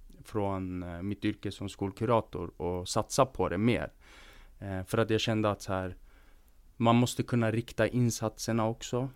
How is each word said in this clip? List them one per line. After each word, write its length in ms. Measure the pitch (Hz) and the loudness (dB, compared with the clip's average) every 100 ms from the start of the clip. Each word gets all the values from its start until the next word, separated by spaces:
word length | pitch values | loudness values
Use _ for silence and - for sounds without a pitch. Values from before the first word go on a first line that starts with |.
| - - | -20 -20
från, 580 | - 110 98 95 92 90 | -8 -2 0 -2 -4 -6
eh, 200 | 87 85 | -6 -6
mitt 220 | 98 101 | -6 -2
yrke 260 | 107 104 101 | -2 -2 -6
som 160 | - 98 | -6 -10
skolkurator 920 | - 98 - 113 120 - 90 87 - | -4 -6 -2 2 2 2 -6 -8 -6
och 260 | 87 90 92 | -4 -4 -2
satsa 380 | 110 - - 131 | -2 0 2 2
på 220 | - 87 | 2 -2
det 100 | 90 | 2
mer. 340 | 117 113 71 - - - - - - - | 2 0 -2 -10 -20 -20 -20 -20 -20 -14
Eh, 260 | 101 95 92 | -8 -6 -2
för 120 | 113 | 0
att 120 | 104 | 2
jag 100 | 110 | 2
kände 300 | - 110 107 | 2 2 2
att 120 | 98 | 0
så 100 | - | -2
här, 240 | 95 92 - - - - - - - - - | -4 -4 -8 -16 -20 -20 -20 -20 -20 -20 2
man 200 | 117 117 | 6 6
måste 260 | 123 - | 6 0
kunna 280 | 117 120 113 | -2 0 2
rikta 380 | 113 - - 110 | 0 -2 0 2
insatserna 800 | 123 120 - 110 - - 113 110 | 4 2 0 -4 -4 -2 0 0
också. 400 | 117 - 123 131 | -2 -4 -4 -4